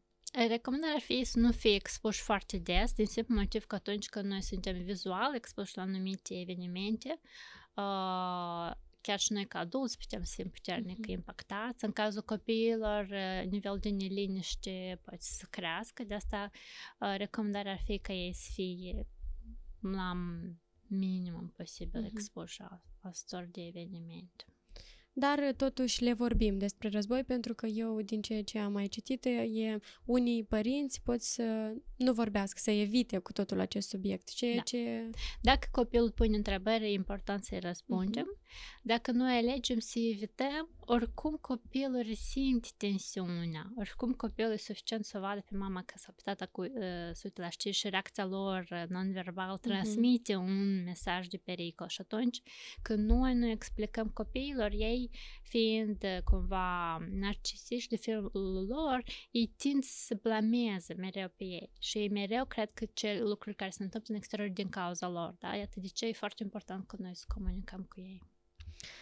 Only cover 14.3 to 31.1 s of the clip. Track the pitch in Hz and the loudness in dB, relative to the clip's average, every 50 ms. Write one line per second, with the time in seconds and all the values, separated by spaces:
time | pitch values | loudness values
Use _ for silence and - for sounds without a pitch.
14.3 | 190 190 175 - - - - 196 190 185 185 185 180 175 - - - 175 - - | 0 -2 -2 -4 -4 -6 -4 -6 -6 -4 -4 -6 -6 -8 -10 -14 -14 -8 -6 -6
15.3 | - - 190 - - - 185 165 165 180 226 - - - 240 202 202 208 - - | -6 -6 -8 -8 -8 -4 -2 -2 -2 -2 -4 -8 -8 -10 -8 -6 -4 -4 -4 -2
16.3 | - 202 202 202 - - - - - - - - - - - 202 196 196 208 202 | -2 -2 -2 -4 -8 -14 -20 -18 -16 -16 -16 -16 -10 -4 -2 -2 0 0 -2 -4
17.3 | - 233 214 208 202 202 202 196 190 190 - - 208 190 - - 196 185 175 180 | -2 -2 -2 0 0 -2 -2 -4 -4 -2 0 0 -2 -2 -2 -4 -4 -2 -2 -4
18.3 | 180 - - - - - 185 185 180 180 180 180 180 - - - - - - - | -4 -6 -8 -8 -6 -4 -4 -4 -4 -6 -6 -6 -4 -4 -4 -6 -8 -8 -6 -6
19.3 | - - - 226 226 - - - - - - 190 196 190 185 180 180 180 175 175 | -6 -6 -8 -12 -12 -12 -12 -12 -14 -6 -4 -2 -2 0 -2 -2 -2 -2 -2 -4
20.3 | 170 170 170 180 170 - _ _ _ _ _ - 196 190 190 185 185 185 180 180 | -4 -6 -8 -8 -10 -12 _ _ _ _ _ -4 -2 0 0 0 0 0 -2 -4
21.3 | 165 170 180 175 - - 170 - - - 190 - - 240 220 208 220 214 208 - | -6 -6 -8 -10 -10 -12 -12 -12 -10 -8 -6 -4 -4 -4 -4 -4 -4 -6 -8 -8
22.3 | - - - - - - 190 185 185 175 _ - - - - 185 175 - - - | -8 -10 -10 -10 -10 -12 -12 -14 -14 -16 _ -20 -20 -14 -14 -12 -12 -12 -10 -8
23.3 | - 180 175 175 175 185 170 170 175 175 170 180 185 170 165 165 165 170 185 175 | -8 -8 -8 -10 -10 -10 -10 -10 -10 -10 -10 -10 -10 -10 -10 -12 -12 -14 -16 -16
24.3 | _ _ - _ _ _ _ _ - - - - - - - _ - 262 262 277 | _ _ -20 _ _ _ _ _ -18 -18 -18 -18 -20 -20 -20 _ -2 2 4 4
25.3 | 285 285 285 277 254 - 269 269 - - 254 233 - - 240 240 240 220 240 240 | 4 4 4 2 2 4 2 2 2 2 0 2 2 4 4 4 4 4 4 4
26.3 | 233 - 226 208 196 196 196 202 - - - 214 196 208 202 208 247 262 262 - | 6 6 6 6 4 4 0 0 -2 -2 -4 -2 0 0 2 2 2 0 2 2
27.3 | 254 247 226 247 226 - - 226 214 220 226 226 220 214 208 208 220 214 208 - | 0 0 0 -2 -4 -2 -2 -2 -2 0 0 0 0 -2 -2 0 -2 -2 -2 0
28.3 | 220 214 208 - - 214 208 202 202 202 202 196 - 220 - - 262 240 - 254 | -2 -2 -2 -2 -2 -2 0 0 0 0 0 0 -2 -6 -2 -2 -2 0 2 2
29.3 | 240 233 226 226 220 220 220 220 214 208 - - - - - - 240 254 247 240 | 2 2 2 0 0 0 0 0 0 -2 -6 -8 -20 -14 0 4 4 6 6 6
30.3 | 233 226 214 - 226 214 214 240 269 285 285 262 - - - 247 | 4 2 2 2 2 2 4 4 2 2 0 0 -2 -4 0 0